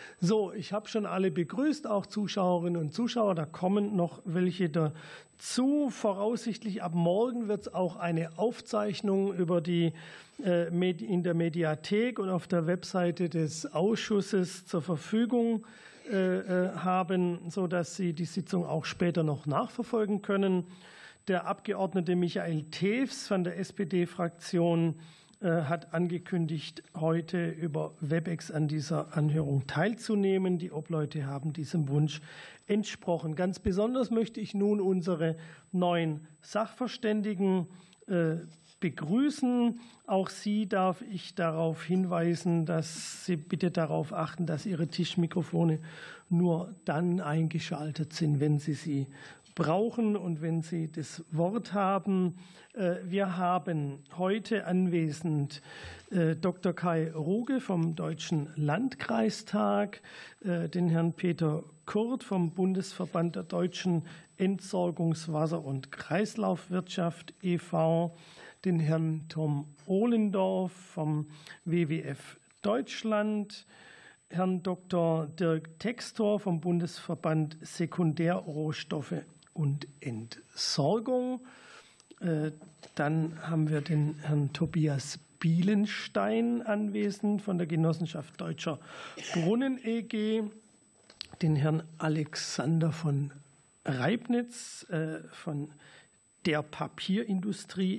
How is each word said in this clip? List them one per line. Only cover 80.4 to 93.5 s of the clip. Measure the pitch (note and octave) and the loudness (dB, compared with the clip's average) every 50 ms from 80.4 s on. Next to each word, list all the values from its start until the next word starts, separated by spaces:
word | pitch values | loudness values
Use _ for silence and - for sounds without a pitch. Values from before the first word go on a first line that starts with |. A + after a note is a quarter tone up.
| - _ - - - - - - C#3+ C#3+ G3 A#3 A#3 C4 B3+ B3+ B3 B3+ B3+ B3 - - - - - - - - - - - _ - - - - | -20 _ -10 -8 -6 -4 0 2 2 2 2 2 0 0 0 0 0 -2 -4 -6 -8 -14 -20 -20 -20 -20 -20 -20 -20 -20 -20 _ -20 -20 -14 -6
Äh, | - F3 D#3+ D3+ D3+ D#3 D3+ - - - - - - - - | -2 0 0 0 0 -2 -6 -8 -16 -20 -20 -20 -20 -12 -4
dann | - D3+ D3 D#3 D#3+ D#3+ D#3+ D#3+ D#3+ | -2 0 2 2 2 0 0 -4 -6
haben | - D#3+ E3 D#3+ D#3 D3+ | -6 -2 0 2 2 2
wir | D#3 D3+ | 2 0
den | C#3+ E3 E3 D3+ D3 D3+ D#3 | 0 0 2 2 2 2 0
Herrn | D3+ - D3 D3+ D3 C#3+ C#3 | -4 -2 0 2 2 2 0
Tobias | D3 - E3 D#3+ - E3 D3+ D3+ C#3+ C3+ - - - - - _ _ - | 0 -2 -2 0 2 2 2 2 2 0 -4 -6 -10 -12 -14 _ _ -2
Bielenstein | - E3 E3 F3 F3 G3 G#3+ G3+ G#3+ G#3 - - - - - G#3+ G3 G#3 A3 A3+ A#3 A#3 A#3+ A#3 A#3 | 2 2 4 4 4 4 4 4 4 2 0 -6 -8 -4 0 0 2 2 2 2 2 2 2 0 0
anwesend | A3 G#3 G#3 G#3+ G#3 G3 G#3 G#3 G3+ G3 - - G#3 G#3 G3+ | 0 0 0 0 0 0 0 0 0 -2 0 0 0 0 0
von | G3+ G#3 F#3+ E3+ | 0 0 0 0
der | F3+ D3+ | 0 2
Genossenschaft | E3+ D#3+ E3 E3 D#3+ D#3+ F3+ D#3+ - D#3 C#3 - - - | 2 4 4 4 4 2 -2 -4 -6 -8 -10 -10 -10 -10
Deutscher | - E3 - - - E3 D3+ - - - - - - - - - - - - | -6 -6 -6 -4 -2 -4 -4 -4 -6 -14 -16 -14 -14 -14 -12 -12 -8 -4 -2
Brunnen | F3 D#3+ E3+ A3 A#3+ C4+ C4+ C4 B3+ | 0 2 4 4 4 2 0 0 -2
E | - A3 A3+ A#3 | -2 -2 -2 -2
G, | A3+ A3+ - A3 G#3+ G#3+ A3 A3 A3 G#3 - - - _ _ _ _ _ _ _ _ - - - - - - - | -2 -2 -2 -2 0 2 0 0 -2 -2 -6 -12 -20 _ _ _ _ _ _ _ _ -20 -14 -14 -14 -14 -8 0
den | - D#3 D#3 | 2 4 4
Herrn | C#3+ C#3 D#3 D#3+ D#3+ - - - - | 4 4 4 2 2 -2 -4 -10 -4
Alexander | - D#3 D3+ D#3+ D3 - - - - - - - B2+ C#3 E3 E3 E3 D#3+ | -2 0 0 0 -2 -4 -6 -8 -8 -6 -4 -2 0 2 4 4 4 2
von | - - - D3+ C#3+ C#3 C#3+ C#3 - - - _ | 0 0 0 0 0 0 0 -2 -6 -12 -20 _